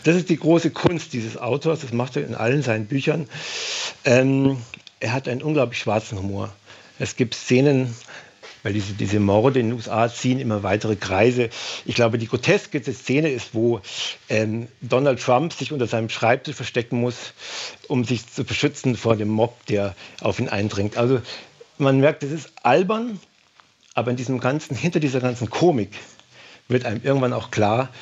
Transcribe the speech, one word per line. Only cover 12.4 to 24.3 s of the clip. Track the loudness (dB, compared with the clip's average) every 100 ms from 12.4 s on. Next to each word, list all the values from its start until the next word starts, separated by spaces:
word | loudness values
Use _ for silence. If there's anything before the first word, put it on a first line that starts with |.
| 2 2 0 -6 -6
Szene | -8 -2 0 2
ist, | -2 -6
wo, | 0 0 0 -4 -8 -8 -10 -4
ähm, | -2 0 -2 -8 -10
Donald | 0 2 4 2
Trump | 2 2 2
sich | -4 -6
unter | -4 -2
seinem | -2 -4
Schreibtisch | 0 2 2 0 -10
verstecken | -4 -4 -2 -2
muss, | -2 -4 -12 -16 -14 -12 -12 -14 -4
um | -2
sich | 0 -2 -4
zu | -8
beschützen | -4 0 -2 0 -2 0
vor | 2 0
dem | 2
Mob, | 0 0 -2 -4
der | -2 -2 -6 -18 -6
auf | -4 -2
ihn | -2
eindringt. | -2 -2 -2 -4 0
Also | 2 2 -2 -14 -18 _ -18 -2
man | 2 4
merkt, | 4 2
es | -6
ist | -8 -10 -2
albern, | 4 4 4 -2 -4 -8 -14 _ _ _ _ _ _
aber | -4 -2
in | -2
diesem | -2